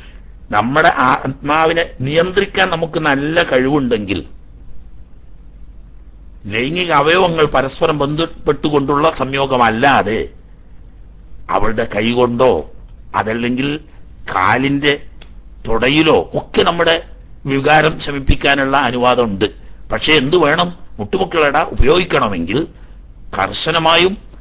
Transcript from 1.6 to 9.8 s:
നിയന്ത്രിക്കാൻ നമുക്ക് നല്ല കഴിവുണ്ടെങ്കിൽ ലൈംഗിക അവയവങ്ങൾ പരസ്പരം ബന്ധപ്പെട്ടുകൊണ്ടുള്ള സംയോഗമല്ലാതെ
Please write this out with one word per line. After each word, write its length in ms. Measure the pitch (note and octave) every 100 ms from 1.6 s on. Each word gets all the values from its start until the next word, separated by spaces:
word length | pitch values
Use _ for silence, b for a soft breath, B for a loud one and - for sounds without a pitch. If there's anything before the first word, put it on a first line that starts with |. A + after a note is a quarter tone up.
| D#3+ E3 E3+ - C3
നിയന്ത്രിക്കാൻ 600 | D#3 F3+ F3+ G3 - F#3 E3
നമുക്ക് 260 | D#3+ E3 D#3
നല്ല 340 | C3+ D3 E3 E3+
കഴിവുണ്ടെങ്കിൽ 720 | C3 C3 D3 B2+ A#2 G2 F#2 - - - - - - - - - - - - - - - - - - - - - - G#2
ലൈംഗിക 380 | G#2+ C3 E3+ F3+ D3
അവയവങ്ങൾ 440 | D3 F3+ F3+ E3 D3 C#3
പരസ്പരം 420 | C3 - E3 D3+
ബന്ധപ്പെട്ടുകൊണ്ടുള്ള 1000 | C#3+ D3+ E3 - D#3+ D3 D3+ D3 C#3 C#3+ D#3+ D#3+
സംയോഗമല്ലാതെ 1000 | C3+ C3+ C#3 B2+ A#2+ A2